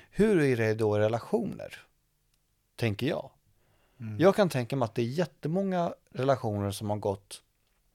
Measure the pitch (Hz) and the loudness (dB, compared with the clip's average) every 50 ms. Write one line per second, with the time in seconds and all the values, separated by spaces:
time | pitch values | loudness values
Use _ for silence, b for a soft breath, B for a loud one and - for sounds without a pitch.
0 | - _ - - 208 226 202 160 147 135 123 113 110 110 107 110 110 104 104 104 | -16 _ 0 2 4 4 4 4 4 4 2 2 2 0 2 2 2 2 2 2
1 | 107 110 117 113 - - - 117 214 - - 55 50 - - - - _ _ _ | 2 2 0 -2 -4 -2 -4 -2 -2 -4 -8 -10 -12 -14 -16 -18 -20 _ _ _
2 | _ _ _ _ _ _ _ _ _ _ _ _ _ _ _ - 120 110 101 - | _ _ _ _ _ _ _ _ _ _ _ _ _ _ _ -4 -2 -2 -2 -2
3 | 120 151 190 - - - _ _ _ _ _ _ _ _ _ _ _ _ _ - | -2 -2 -2 -4 -8 -12 _ _ _ _ _ _ _ _ _ _ _ _ _ -14
4 | 113 110 107 107 160 196 196 214 196 160 - 127 117 - 139 135 117 107 - 123 | -12 -8 0 4 4 4 6 4 2 2 2 -2 -2 -2 -2 -2 -2 -2 -2 -2
5 | 117 120 135 180 165 - - - - 147 165 196 196 190 185 175 170 - - _ | -2 -2 -2 -2 -4 -4 -6 -8 -6 -4 -2 -2 -2 -2 -2 -2 -2 -2 -4 _
6 | _ _ - - 131 139 131 - - 110 104 101 101 101 98 - 110 104 104 104 | _ _ -6 -2 2 2 2 2 0 -2 -2 -2 -2 -4 -4 -4 -4 -4 -4 -2
7 | - 104 98 - _ - - - _ _ _ _ _ _ _ _ _ _ | -2 -2 -4 -4 _ -18 -20 -20 _ _ _ _ _ _ _ _ _ _